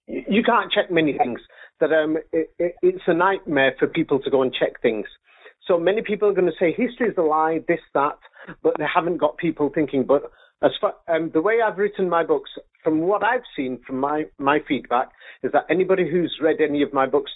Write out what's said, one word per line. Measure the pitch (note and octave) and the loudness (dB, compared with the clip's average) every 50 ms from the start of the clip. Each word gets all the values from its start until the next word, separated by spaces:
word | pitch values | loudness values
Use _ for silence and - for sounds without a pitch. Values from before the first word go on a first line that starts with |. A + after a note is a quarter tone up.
| _ - | _ -10
you | - - - - G3 G#3+ A#3 | -10 -10 -4 0 0 2 2
can't | - A#3 A3 F#3+ F#3 - | 2 2 2 0 0 -2
check | G#3 F#3+ - | -2 0 2
many | F3+ E3 D#3+ D3+ C3 | 0 2 2 2 0
things. | - B2 B2 A#2 - - _ _ - - - _ _ | 0 -2 -2 -2 -8 -12 _ _ -20 -20 -20 _ _
That, | E3 C#3+ D#3+ | 0 2 2
um, | D#3+ D#3 D#3 D#3 D#3+ - _ - | 2 2 0 -2 -4 -4 _ -2
it, | E3 D#3 - _ _ | -2 -2 -4 _ _
it, | E3+ F3 - - - | -4 -4 -2 2 0
it's | F3+ F#3 F#3 - | 0 0 2 -2
a | - E3+ | 0 2
nightmare | E3 F3+ G3 G3 F#3+ - - D#3 C#3 C3+ C3+ C3 - | 2 2 2 2 -2 -4 -2 0 2 2 2 2 0
for | D#3 | -4
people | D3 - E3 D#3 - D3 C3+ | -2 0 -2 -2 0 0 -2
to | - C3+ | 0 0
go | C3 C3 C3 | 2 2 2
and | B2+ - | 0 0
check | - D3 C3+ - - - | -2 -2 -2 -4 0 0
things. | B2 A2 G#2+ G2 - - _ _ _ _ _ - - _ _ _ - | 0 0 0 -6 -10 -14 _ _ _ _ _ -20 -20 _ _ _ 0
So | F#3+ E3+ | 0 2
many | E3 F3+ G3 A3+ G#3 | 2 2 0 0 -2
people | - G#3 F#3+ G#3 G#3 | -4 -2 0 2 2
are | G3 | 2
gonna | F3+ F3+ F3 D#3+ - | 2 0 0 0 0
say, | F#3 E3 D#3 | 0 0 2
"History | - B3 A#3+ B3 - B3 G#3 | 0 -2 -4 -2 -2 -2 -2
is | - | 0
a | - E3 | 0 0
lie," | D3+ D3+ D#3 D#3 D#3+ E3 D#3+ D#3+ - | 2 2 2 2 0 0 -2 -2 -2
this, | F3 E3 - _ _ | -2 -2 -2 _ _
that, | D3 C#3 D3 - - _ - _ - - - E3 - | 0 0 0 -2 -6 _ -20 _ -20 -20 -20 -20 -2
but | _ D#3 E3 | _ 0 0
they | E3 D3+ C#3+ - | 0 -4 0 0
haven't | F3+ D#3+ F3 F3+ D#3 | 0 0 0 -2 0
got | D3+ D3+ - | 0 -2 -2
people | - - E3 D#3 - D3 C#3 C#3 | -2 -4 -4 -2 0 -2 -2 0
thinking. | E3+ D3+ C#3 - C3+ B2 | -2 -2 0 0 -2 2
But | G#2+ C3+ D3 D3+ - - _ - _ _ _ - | 2 2 0 0 -4 -16 _ -20 _ _ _ 0
as | C#3 - - | 0 0 0
far, | - G3 - - _ | -4 -4 -4 -6 _
um, | - E3 D#3+ E3 D#3+ | -4 -2 -2 -2 -2
the | - D#3 D#3+ | -2 0 0
way | G3+ A3 A#3 | 2 0 2
I've | A3+ G#3+ F3+ F3 | 0 0 -2 -2
written | G3+ G3 - - F#3+ F3+ | -4 -4 -2 -2 -2 0
my | F3 E3+ E3 | 0 0 0
books, | D#3+ D#3+ C3+ - - - - - _ _ _ _ | 0 0 -2 -2 -8 -18 -20 -20 _ _ _ _
from | E3 D#3+ D#3 | -2 0 0
what | E3 F3+ G#3 G3+ G3 | 0 0 0 0 0
I've | G#3+ B3 B3 - - - | 0 -2 -2 -6 -8 -8
seen | - C#3 B2+ B2+ A#2+ - | -6 -6 -6 -6 -8 -10
from | - C3+ B2+ | -8 -6 -4
my, | C3+ C#3+ D3+ D3+ D#3 - _ _ | -2 -2 -2 -4 -4 -6 _ _
my | C#3+ C#3 D3 D#3 D3+ | 0 2 2 2 0
feedback, | - D3+ A#2+ - - A#2+ B2 B2+ - _ _ - - - _ - | -2 -4 -4 -2 -2 -2 -2 -2 -2 _ _ -20 -20 -20 _ -8
is | B2 - | 0 0
that | D3 - - | 0 0 0
anybody | D#3+ F3 F#3+ F3 F#3 F3+ F3+ D3+ | 0 0 2 2 2 2 2 0
who's | D3+ F3+ E3+ - - - | 0 0 -2 -2 -4 -2
read | C#3+ D#3+ D3+ - | 0 0 2 2
any | D#3 D3+ C#3+ D3 C#3+ | 0 0 2 0 0
of | - - | 0 2
my | C#3 C3+ | 0 0
books | C3 B2 C#3+ C#3 - - | 2 0 0 -2 -2 -10